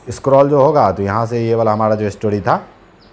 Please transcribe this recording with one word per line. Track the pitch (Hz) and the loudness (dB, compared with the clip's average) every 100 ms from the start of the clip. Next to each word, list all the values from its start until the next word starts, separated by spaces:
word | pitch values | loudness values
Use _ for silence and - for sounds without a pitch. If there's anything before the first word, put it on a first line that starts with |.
| - | -16
scroll | - 139 135 143 | -6 2 2 4
जो | 147 | 4
होगा | 139 151 104 | 2 4 0
तो | 92 | 0
यहाँ | 98 107 113 | -2 -2 -2
से | 120 | -2
ये | 113 | -2
वाला | 113 110 | 0 0
हमारा | 107 110 | 0 0
जो | 107 104 | 0 -4
story | - 107 104 | -4 -4 -2
था | 107 180 - - - _ - | -2 -2 -4 -20 -20 _ -20